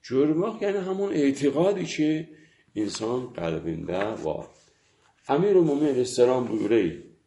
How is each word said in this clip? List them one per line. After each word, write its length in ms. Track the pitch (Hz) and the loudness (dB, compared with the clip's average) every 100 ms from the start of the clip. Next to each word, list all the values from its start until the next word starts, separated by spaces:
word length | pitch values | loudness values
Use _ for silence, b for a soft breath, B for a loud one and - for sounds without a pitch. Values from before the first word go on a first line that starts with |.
جرمق 600 | - 127 147 156 208 220 | -2 0 2 2 -2 -2
یعنی 140 | 202 196 | -2 -2
همون 340 | 185 190 196 | -4 -4 -2
اعتقادی 720 | 156 139 135 139 143 185 196 | 2 2 2 0 2 0 0
که 440 | 170 - 151 156 160 B B B B | -4 -2 0 0 -6 B B B B
انسان 520 | 104 104 - 110 127 123 | -6 -6 -4 -4 -4 -6
قلبینده 760 | - 82 80 80 80 82 90 | -6 -4 -4 -4 -6 -6 -4
وار. 420 | 104 110 78 - - b b b b b b _ - | -4 -4 -6 -6 -10 b b b b b b _ -2
امیرالمومنین 600 | 143 202 190 165 143 151 | 0 4 4 4 2 0
علیه 100 | 127 | 0
السلام 460 | 123 - 123 127 | -2 4 4 4
بویره 580 | 117 110 101 113 90 78 - - | 0 -2 2 4 2 -4 -16 -20